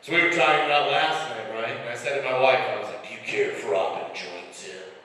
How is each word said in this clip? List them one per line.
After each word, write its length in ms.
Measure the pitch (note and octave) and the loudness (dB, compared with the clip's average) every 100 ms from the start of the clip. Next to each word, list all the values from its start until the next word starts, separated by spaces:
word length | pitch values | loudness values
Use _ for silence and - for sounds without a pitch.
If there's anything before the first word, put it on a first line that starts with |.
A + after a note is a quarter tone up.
So 120 | - | 0
we 80 | E3+ | 2
were 100 | E3+ | 4
talking 340 | E3+ D#3 D3+ D3 | 4 4 4 4
about 240 | D3 C#3+ | 4 4
last 400 | C#3 C#3+ - - | 2 2 0 -4
night, 320 | - A2 A2 | -6 -6 -4
right? 140 | - - | -4 -6
And 140 | - | -6
I 60 | A#2+ | -6
said 260 | D3 C#3 | -4 -2
to 20 | |
my 160 | C3 B2+ | 0 4
wife, 200 | C3 C3 | 6 6
I 200 | - - | 2 -2
was 80 | - | -4
like, 160 | - - | -8 -12
Do 60 | |
you 60 | - - | -14 -6
care 260 | - G3+ | 0 0
if 160 | - - | -2 0
Robin 400 | - - - E2 F2 | 0 0 -2 -8 -8
joins 480 | F2+ F2 F2 - | -10 -12 -14 -14
in? 420 | G2 F#2 F#2 - | -14 -14 -14 -16